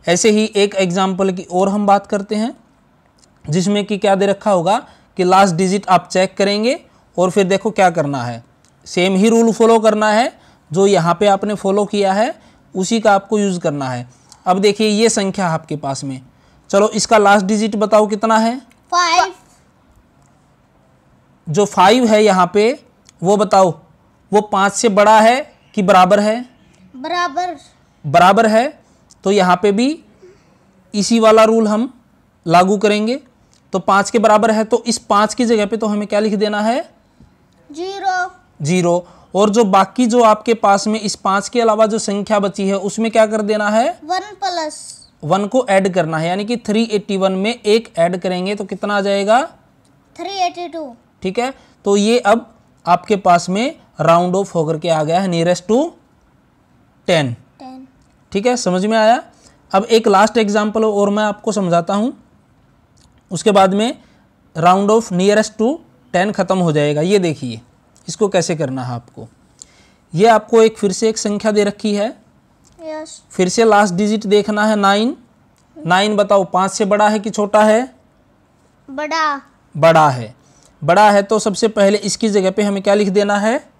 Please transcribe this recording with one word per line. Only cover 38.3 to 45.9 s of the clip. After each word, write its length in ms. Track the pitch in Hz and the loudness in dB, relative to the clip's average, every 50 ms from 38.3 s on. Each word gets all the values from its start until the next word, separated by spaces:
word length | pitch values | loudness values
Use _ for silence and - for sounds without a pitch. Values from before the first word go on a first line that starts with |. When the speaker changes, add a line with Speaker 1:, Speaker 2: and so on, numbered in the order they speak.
| - _ _ _ _ _ | -10 _ _ _ _ _
Speaker 1:
ज़ीरो। 460 | 147 143 180 185 170 175 170 175 175 - - - - _ - | -4 -2 0 0 0 0 0 -2 -4 -8 -20 -20 -20 _ -2
और 160 | 185 208 214 | 0 0 2
जो 140 | 202 233 233 | 2 0 0
बाकी 400 | 196 196 190 190 190 - - 254 | 2 2 2 2 0 -2 -2 -2
जो 160 | 226 233 247 233 | 2 2 4 4
आपके 300 | 220 214 214 - - 233 | 4 2 2 0 -2 -2
पास 300 | 220 - 202 202 196 202 | 0 2 2 2 2 0
में 140 | 214 214 220 | -4 -4 -4
इस 140 | 208 202 - | -6 -8 -8
पाँच 320 | - - 196 190 202 196 - | -4 -4 -2 -2 -2 -4 -2
के 120 | - 240 | -2 0
अलावा 260 | 233 226 214 214 220 | 0 2 2 2 2
जो 120 | 214 220 220 | 0 0 -4
संख्या 380 | - - 202 202 196 - 220 202 | -4 -4 -6 -6 -4 -2 -2 -2
बची 280 | 196 196 190 - 196 196 | -2 -2 -4 -4 -4 -4
है 80 | 196 196 | -4 -4
उसमें 300 | 185 202 - 214 226 226 | -4 -6 -6 -4 -6 0
क्या 160 | 220 233 220 | 2 0 0
कर 160 | 208 214 214 | 2 0 -4
देना 260 | 214 202 214 214 208 208 | -2 -2 -4 -2 -2 0
है? 200 | 214 220 247 320 359 - 302 | 0 0 0 -2 -4 -8 -8
Speaker 2:
वन 160 | 302 359 381 381 415 403 370 | -6 -6 -6 -6 -10 -12 _
प्लस। 360 | 403 381 359 339 311 302 - - - - - - - _ _ _ | -8 -6 -6 -6 -8 -8 -10 -14 -20 -20 -20 -20 -20 _ _ _
Speaker 1:
वन 240 | - 147 175 190 208 | -4 -2 -2 -2 -2
को 180 | 196 240 262 247 - | -2 -2 -2 0 2
ऐड 240 | 196 190 190 202 | 0 0 0 0